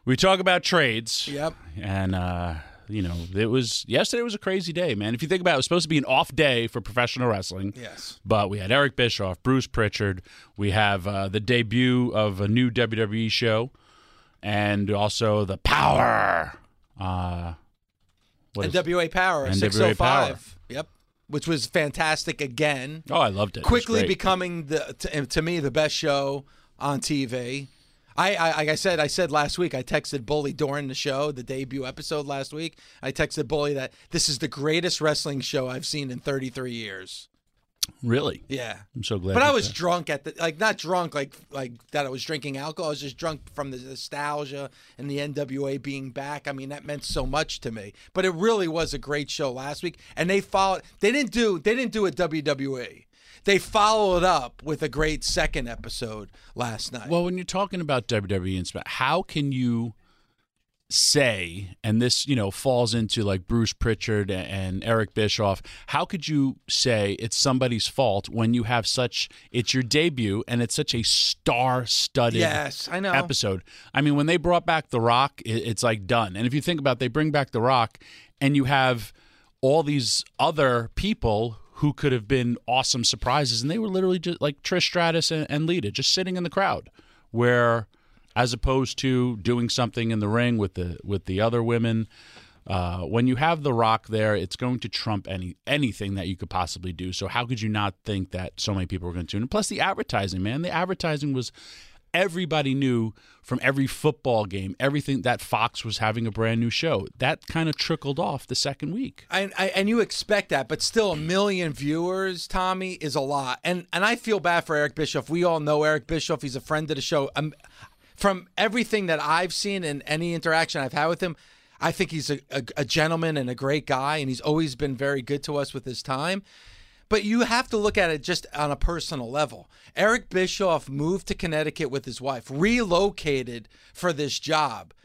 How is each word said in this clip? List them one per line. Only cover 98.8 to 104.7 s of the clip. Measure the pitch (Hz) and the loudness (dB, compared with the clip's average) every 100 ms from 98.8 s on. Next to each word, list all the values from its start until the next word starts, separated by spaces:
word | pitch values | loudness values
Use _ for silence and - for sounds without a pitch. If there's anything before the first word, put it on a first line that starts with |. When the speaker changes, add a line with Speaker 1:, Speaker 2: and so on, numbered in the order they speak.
| 90 | -2
Speaker 1:
people | 92 87 | -4 -6
were | |
gonna | 87 | -6
tune | 82 101 | -6 -4
in? | 123 | -2
Plus | 208 - | -2 -2
the | 208 | 0
advertising, | 170 196 - 110 98 92 | -2 -2 -2 -2 -2 -2
man. | 98 135 | -2 -2
The | 175 | -2
advertising | 160 180 185 170 151 147 | -2 -2 -2 -4 -2 -2
was, | 131 123 - - - - - _ | -2 -4 -10 -20 -20 -20 -20 _
everybody | 170 196 170 175 156 139 | 0 0 0 0 0 0
knew | 135 135 120 110 - - _ | 2 2 2 0 -6 -20 _
from | - 127 | -6 -2
every | 127 139 135 | 0 2 0
football | - 151 151 135 113 | 0 0 0 2 2
game, | 101 98 95 | 2 -2 -6